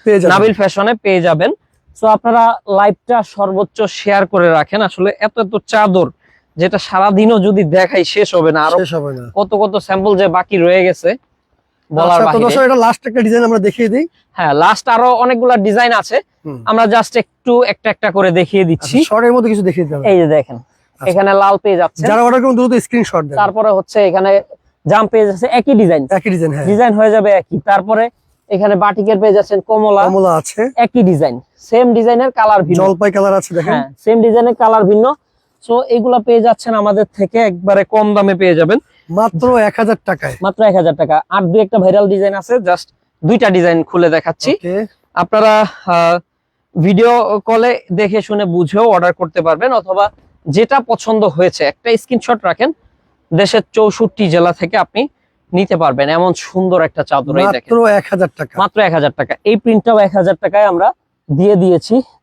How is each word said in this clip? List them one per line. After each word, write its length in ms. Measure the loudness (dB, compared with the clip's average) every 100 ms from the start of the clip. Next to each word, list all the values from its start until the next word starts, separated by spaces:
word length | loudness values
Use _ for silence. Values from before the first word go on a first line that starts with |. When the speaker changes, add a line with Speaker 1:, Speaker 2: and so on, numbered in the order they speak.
Speaker 1:
পেয়ে 160 | 0 2
যাবেন। 120 | 4
Speaker 2:
নাবিল 200 | 2 2
ফ্যাশনে 400 | 0 -2 -2 -4
পেয়ে 280 | -2 0 0
যাবেন। 280 | 0 0 -2 -4 _ _ _ -4
So 60 | 0
আপনারা 540 | 0 0 2 2 -2 -2
লাইভটা 540 | 0 0 -2 -2 -4
সর্বোচ্চ 600 | -4 -6 -4 -2 -6 -4
শেয়ার 440 | -6 -4 -2 0 0
করে 220 | 0 2
রাখেন। 320 | 2 0 -2
আসলে 280 | -4 -2 -4 -2
এত 180 | -6 -4
এত 160 | -4 -4 -2
চাদর, 440 | 0 2 2 0 -4 _ _ _ -4
যেটা 220 | -2 -2
সারাদিনও 600 | -4 0 2 2 4 2
যদি 260 | 2 0
দেখাই 400 | 2 0 0 0
শেষ 300 | -2 -2 -2
হবে 180 | 0 0
না, 80 | 0 0
আরো 120 | -2
Speaker 1:
শেষ 160 | -2
হবে 180 | -6 -8
না। 180 | -10 -10
Speaker 2:
কত 160 | -6 -4
কত 220 | -2 -2 -4
স্যাম্পল 400 | -4 -4 0 0
যে 100 | 0
বাকি 280 | 0 -2 0
রয়ে 280 | 2 2
গেছে 320 | 2 0 -4 -4 _ _ _ _ _ _ -8
বলার 180 | -2 2
Speaker 1:
আচ্ছা, 80 | 2
তো 60 |
Speaker 2:
বাহিরে। 200 | 2 2
Speaker 1:
দর্শক, 160 | 0 2
এটা 160 | 2 2
লাস্ট 300 | 0 -2 -4
একটা 140 | -2
ডিজাইন 240 | 0 2
আমরা 140 | 2 0
দেখিয়ে 300 | -2 -2 -2
দিই। 180 | -2 -4 _ _
Speaker 2:
হ্যাঁ, 220 | -6 -2
লাস্ট 340 | 2 2 0 -2
আরো 200 | 0 2
অনেকগুলা 440 | 2 0 0 0 2
ডিজাইন 360 | 0 0 0
আছে, 240 | 0 -2 -6 -6 _
Speaker 1:
হুম। 180 | -16 -12 -4
Speaker 2:
আমরা 180 | 0
just 340 | 2 0 0 -4
একটু 440 | -6 _ 0 2
একটা 280 | 2 -2 -6
একটা 180 | -4 -4
করে 200 | 0 0
দেখিয়ে 340 | 0 0 0
দিচ্ছি। 320 | 0 -2 -2 -2
Speaker 1:
আচ্ছা, 100 | 0
শর্টের 240 | 0 2
মধ্যে 180 | 2 0
কিছু 120 | 0
দেখিয়ে 220 | -2 -2
দিতে 120 | -4 -4
হবে। 120 | 0
Speaker 2:
এই 80 | 2
যে 80 | 2
দেখেন, 300 | 0 -2 -10
Speaker 1:
আচ্ছা। 500 | -18 _ _ _ -4
Speaker 2:
এখানে 280 | 0 2
লাল 220 | 2 2 0
পেজ 220 | 0 0
আছে, 260 | -2 -2 -2
Speaker 1:
যারা 160 | 2
অর্ডার 180 | 2 2
করুন 120 | 0
দ্রুত 180 | 0 0
স্ক্রিনশট 500 | 0 -2 -4 -2 -4
দেন। 120 | -4 -2
Speaker 2:
তারপরে 340 | -2 0 0
হচ্ছে 280 | 0 -2 0 0
এখানে 340 | 2 2 0 -2 -20 _ _ -2
জাম 200 | 0 2
পেজ 220 | 0 0
আছে, 180 | 0 -2
একই 280 | -2 2
ডিজাইন, 320 | 2 4 2 0
Speaker 1:
একই 200 | -2 -2
ডিজাইন, 220 | -2 -2
হ্যাঁ। 140 | -2 -2
Speaker 2:
ডিজাইন 260 | 0 2
হয়ে 160 | 2 2
যাবে 200 | 2 2
একই। 280 | 0 0 -8
তারপরে 460 | -2 -2 0 -2 -2 _ _ _ -6
এখানে 260 | -2 0
বাটিকের 440 | 0 0 -2 0 2
পেজ 180 | 2 2
আছেন, 240 | 0 -4
কমলা, 420 | -2 0 2 2
Speaker 1:
কমলা 280 | 2 2 2 0
আছে, 260 | -4 -6 -6 -2
Speaker 2:
একই 260 | -2 2
ডিজাইন, 380 | 2 2 -2 -4 -14 _
সেম 360 | -2 0 2
ডিজাইনের 360 | 2 2 2 0
কালার 320 | 0 2 2
ভিন্ন। 240 | 2 0 0
Speaker 1:
জলপাই 260 | 0 -2
কালার 220 | 0 0
আছে, 200 | 0 -2
দেখেন। 180 | -6 -2
Speaker 2:
হ্যাঁ, 140 | -4 -4 -8
সেম 240 | 0 2
ডিজাইনের 320 | 2 2 0
কালার 300 | 0 2 2
ভিন্ন। 300 | 2 2 2 -2 _ _ _ _ -4
So 60 | -4
এগুলা 340 | 0 -2 0 -2
পেয়ে 220 | 2 2
যাচ্ছেন 340 | 2 0 -2
আমাদের 300 | -2 0 0 -2 -4
থেকে 220 | -4 0
একবারে 460 | -2 -2 0 0
কম 300 | 2 0 0
দামে 200 | 0 0
পেয়ে 200 | 0 0
যাবেন। 240 | 2 2 0 -4 _ -10
Speaker 1:
মাত্র 480 | -2 -2 0 0 2
এক 160 | 0 -2
হাজার 200 | -2 -2
টাকায়। 320 | -4 -6 -6 -6
Speaker 2:
মাত্র 200 | -6 0
এক 120 | 0
হাজার 200 | 2 0
টাকা। 280 | 0 0 -2 -2
আর 140 | -4
দুই 180 | 0 0
একটা 180 | 0 0
ভাইরাল 300 | 2 2 2
ডিজাইন 260 | 0 -2
আছে, 200 | -4 -4 -4
just 300 | -2 -4 -4 _ _ _
দুইটা 260 | 0 2 2
ডিজাইন 320 | 2 2 0
খুলে 280 | -2 0 2
দেখাচ্ছি। 400 | 0 -4 -6 -4
Speaker 1:
ওকে। 360 | -4 -4 -6 -8 _ _
Speaker 2:
আপনারা, 460 | -6 -2 2 2 2
আহ, 580 | 0 -4 -4 0 2 0 -6 _ _ _ _ -2
ভিডিও 600 | 0 2 4 2 0 -4
কলে 400 | -2 0 0 -2 -4
দেখে 300 | -4 -2 -2
শুনে 220 | -4 -4
বুঝেও 400 | -2 -2 -2 0 2
অর্ডার 220 | 2 0
করতে 280 | -2 -6 -4
পারবেন, 300 | -2 0 0
অথবা 380 | -2 -2 -2 -2 _ _ _ -6
যেটা 320 | -2 0 0 -2
পছন্দ 380 | -6 -2 0
হয়েছে 400 | 0 0 -2 0
একটা 320 | -4 -4 -2 -2
স্ক্রিনশট 480 | -2 -6 -6 -6
রাখেন। 280 | -4 -2 -4 -4 _ _ _ _ -6
দেশের 280 | -2 0 0 -2
চৌষট্টি 580 | 0 0 0 -4 -2 -2
জেলা 220 | 2 0
থেকে 240 | -2 -4 -4
আপনি 320 | -4 -4 -6 _ _ _ _
নিতে 240 | -4 -2 0
পারবেন 320 | 0 0 -2
এমন 240 | 0 0
সুন্দর 480 | -2 -6 -4 0 0
একটা 220 | -2 -4
চাদর। 360 | -4 -4 -2 -2
এই 80 | 0
দেখেন। 280 | -2 -2
Speaker 1:
মাত্র 120 | 0 2
এক 180 | 0 -2
হাজার 180 | -4 -4 -4
টাকা। 220 | -12 -4
Speaker 2:
মাত্র 220 | -4 0
এক 120 | 0
হাজার 180 | 0 -2 -4
টাকা। 180 | -8 -4
এই 120 | -2 -2
প্রিন্টটাও 420 | 0 0 2 2
এক 140 | 2
হাজার 200 | 0 0 -2
টাকায় 240 | -2 0
আমরা 280 | 0 2 -2 -2 _ _ -6 0
দিয়ে 200 | 2 2
দিয়েছি। 460 | 2 0 0 -2 -2 _